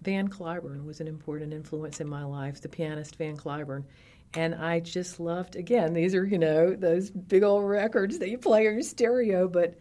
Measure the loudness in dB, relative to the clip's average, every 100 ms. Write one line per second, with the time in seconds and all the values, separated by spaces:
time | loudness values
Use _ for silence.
0 | -4 -2 -2 -4 -8 -8 -8 -10 -12 -10
1 | -10 -10 -8 -8 -8 -10 -8 -8 -8 -8
2 | -8 -6 -6 -6 -8 -8 -10 -8 -6 -6
3 | -10 -8 -8 -8 -8 -6 -6 -8 -10 -16
4 | -20 -20 -10 -4 -4 -2 -2 -2 -2 -6
5 | -8 -8 -6 -4 -6 -8 0 2 2 2
6 | 2 2 2 2 4 6 4 4 2 2
7 | 0 -8 2 4 6 4 2 0 2 2
8 | 0 -2 -4 -2 4 6 6 2 -4 0
9 | 2 4 2 2 2 2 0 -2